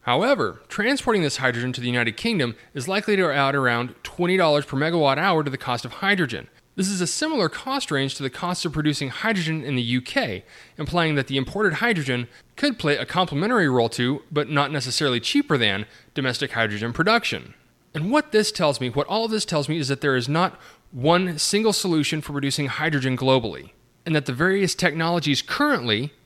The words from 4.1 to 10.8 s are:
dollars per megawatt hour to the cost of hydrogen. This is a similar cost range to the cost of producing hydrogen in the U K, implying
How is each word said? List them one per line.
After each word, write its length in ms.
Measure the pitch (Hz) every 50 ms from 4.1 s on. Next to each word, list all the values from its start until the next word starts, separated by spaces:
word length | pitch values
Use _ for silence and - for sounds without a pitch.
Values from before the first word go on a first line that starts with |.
| - - 175 175 185 190
dollars 280 | 180 160 147 147 135
per 120 | - - 131
megawatt 400 | 143 160 170 170 151 139 135 135
hour 260 | 170 196 180 160 151
to 80 | 143
the 60 | 131 123
cost 280 | - - 123 117 -
of 80 | 123 -
hydrogen. 540 | - - 196 202 190 170 127 113 80 - - _ _ _ _ _
This 120 | - 185 190
is 140 | 202 180
a 60 | 180 165
similar 420 | - - 302 311 320 262 190 156
cost 420 | - - - 262 262 - - -
range 240 | 156 139 135 135 -
to 80 | - 143
the 60 | 131
cost 340 | - - - 175 180 - -
of 80 | 175
producing 380 | 139 156 151 156 147 - 147 131
hydrogen 540 | - - - 220 226 190 170 156 160 160 135
in 120 | 143 143
the 60 | 127
U 200 | 123 117 123 127
K, 440 | 123 - - 277 254 131 98 92 - - - - - - _
implying 380 | -